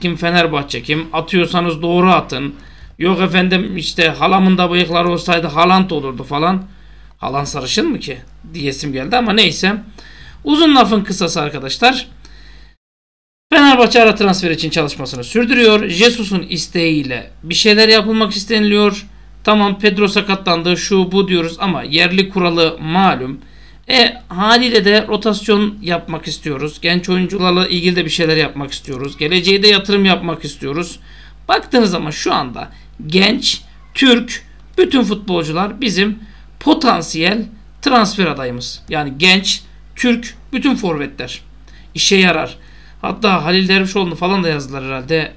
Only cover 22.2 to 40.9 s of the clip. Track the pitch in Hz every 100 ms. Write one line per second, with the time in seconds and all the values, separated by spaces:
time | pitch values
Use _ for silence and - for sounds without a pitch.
22.2 | 190 190 175 170 165 160 156 175 190 139
23.2 | 127 143 - - - - - 262 233 -
24.2 | - 175 214 240 247 220 202 214 214 214
25.2 | 220 208 - 208 208 - 165 170 - 160
26.2 | - 147 156 135 151 147 165 175 175 185
27.2 | 180 196 180 180 180 175 175 180 160 -
28.2 | 160 160 143 143 139 - - 127 139 139
29.2 | 151 180 175 196 208 202 196 202 196 175
30.2 | 175 160 147 - 139 147 175 - - -
31.2 | - - - 427 - 247 214 175 151 151
32.2 | - - 135 113 - - - - 151 180
33.2 | 196 247 - - - - - - - 240
34.2 | 240 - - - - - 359 269 202 208
35.2 | 202 175 156 160 202 - 247 180 202 208
36.2 | - - - - - 311 254 175 160 156
37.2 | 170 220 208 - - - 285 247 202 -
38.2 | 175 139 127 123 120 - - 156 143 135
39.2 | 180 190 190 - - - - - 247 240
40.2 | - - - 247 285 - 190